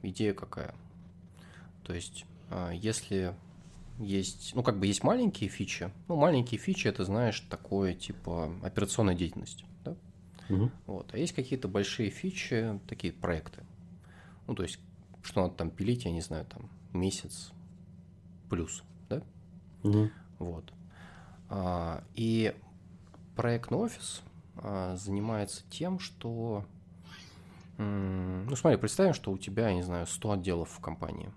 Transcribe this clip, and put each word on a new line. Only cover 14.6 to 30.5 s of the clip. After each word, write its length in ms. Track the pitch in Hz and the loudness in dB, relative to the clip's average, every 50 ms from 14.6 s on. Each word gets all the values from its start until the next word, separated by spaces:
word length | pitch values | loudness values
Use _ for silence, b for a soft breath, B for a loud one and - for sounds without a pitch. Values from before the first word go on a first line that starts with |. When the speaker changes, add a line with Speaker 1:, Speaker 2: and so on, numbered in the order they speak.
| 92 | -2
Speaker 1:
есть, 160 | 80 - - - - - - - - - - - | -2 -4 -8 -12 -20 -20 -20 -20 -20 -20 -14 -14
что 200 | - - - 92 | 0 2 4 4
надо 100 | 90 - | 4 2
там 140 | - 82 80 | 0 -2 -2
пилить, 320 | 78 - 92 107 123 123 - | 0 0 2 2 2 2 2
я 80 | 87 | 0
не 100 | 85 85 | 0 0
знаю, 240 | 80 - 80 78 78 | -2 -2 -4 -4 -4
там, 240 | - - - - - - - - - | -6 -10 -12 -12 -12 -14 -16 -18 -4
месяц 640 | - 90 90 95 - - - - - - - - - - - - - - - - - - - - - - - - - - - - | 0 2 2 2 2 0 -8 -8 -10 -10 -12 -14 -14 -16 -18 -18 -18 -18 -18 -18 -18 -18 -18 -20 -20 -20 -20 -20 -20 -18 -4 -2
плюс, 340 | - 85 82 - - - - - - - - | 0 0 0 -2 -4 -12 -12 -16 -20 -20 -6
да? 140 | - - 147 - - - - - - - - - - - - - | -4 -4 -4 -4 -8 -16 -20 -20 -18 -18 -18 -18 -18 -18 0 2
Speaker 2:
Мгм. 280 | 104 104 107 107 107 B B B B - - | 6 6 6 6 4 B B B B -10 -6
Speaker 1:
Вот. 340 | 90 87 85 80 - - - - - B B B B B B B B B B B B | -6 -6 -6 -6 -10 -12 -18 -18 -18 B B B B B B B B B B B B
А, 560 | - 98 98 92 90 90 87 85 82 82 - - - - | -6 -2 0 0 2 2 0 0 -2 -4 -6 -8 -10 -4
и 380 | - 113 113 113 113 110 107 - - - - - - - - - - - - - - - - - | 0 2 4 4 6 4 4 2 0 -12 -20 -20 -20 -20 -20 -20 -20 -20 -20 -20 -20 -20 -8 -4
проектный 420 | - - 120 117 117 117 - 117 | 0 2 2 2 2 0 0 0
офис, 440 | 156 220 226 - - - - - - - - - - - - - | 2 2 0 -2 -6 -10 -10 -10 -10 -12 -16 -20 -20 -20 -16 -14
а, 400 | - - 107 101 95 92 90 92 | -8 -6 -2 -2 0 0 0 -2
занимается 680 | 90 98 101 98 101 104 113 113 107 101 95 - - - - | -2 -2 0 0 0 0 0 0 0 0 -2 -4 -10 -10 -10
тем, 300 | - - 151 180 190 180 | -6 -2 0 0 0 -2
что, 680 | - - - - - 117 117 117 113 117 110 104 104 - - - - - - - B B B B B B B B B B B B B B B | -4 -8 -10 -6 -6 -4 -2 -2 0 0 0 -2 -2 -6 -12 -18 -18 -20 -20 -18 B B B B B B B B B B B B B B B
м, 680 | - 107 101 101 101 98 95 95 95 92 92 92 92 95 | -2 -2 0 2 2 2 2 2 2 0 0 0 0 0
ну, 80 | 120 139 | 0 -2
смотри, 200 | 127 - 170 131 | 6 8 8 8
представим, 360 | - - 107 - - 190 190 139 | 8 4 2 4 6 6 6 6
что 180 | - - - | 4 0 -2
у 60 | 95 | -2
тебя, 320 | 95 - - 98 107 113 110 | -2 -2 -2 0 2 4 4
я 60 | 92 | 4
не 60 | 87 87 | 4 2
знаю, 240 | 90 87 85 87 | 2 0 0 0
сто 240 | - - - - 110 | -2 -4 -2 2 2
отделов 380 | 104 98 90 95 | 2 2 4 2